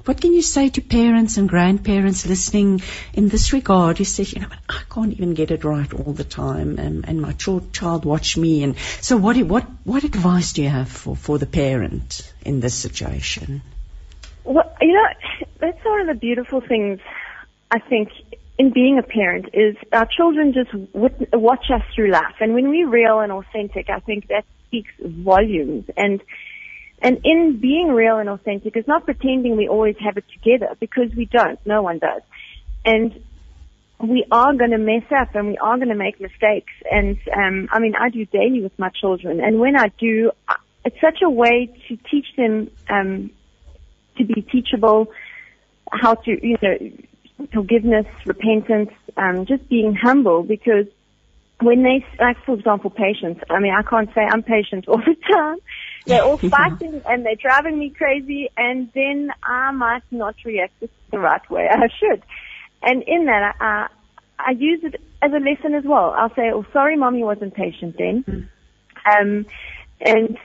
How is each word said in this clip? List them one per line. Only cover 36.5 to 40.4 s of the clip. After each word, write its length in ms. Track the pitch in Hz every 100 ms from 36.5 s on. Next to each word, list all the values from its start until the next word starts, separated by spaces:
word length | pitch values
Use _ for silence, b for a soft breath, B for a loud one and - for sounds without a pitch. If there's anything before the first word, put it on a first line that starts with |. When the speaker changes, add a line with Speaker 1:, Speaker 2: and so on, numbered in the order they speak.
| 208 - - -
Speaker 2:
And, 280 | 208 220 - - 202
um, 340 | 190 190 190
I 60 | 220
mean, 140 | 226 208
I 140 | 240
do 160 | 226 208
daily 360 | 196 220 254
with 160 | 196 -
my 100 | 185
children. 500 | - 196 185 180 165
And 200 | 208 220
when 160 | 254 277
I 120 | 208 -
do, 320 | 226 220 233 -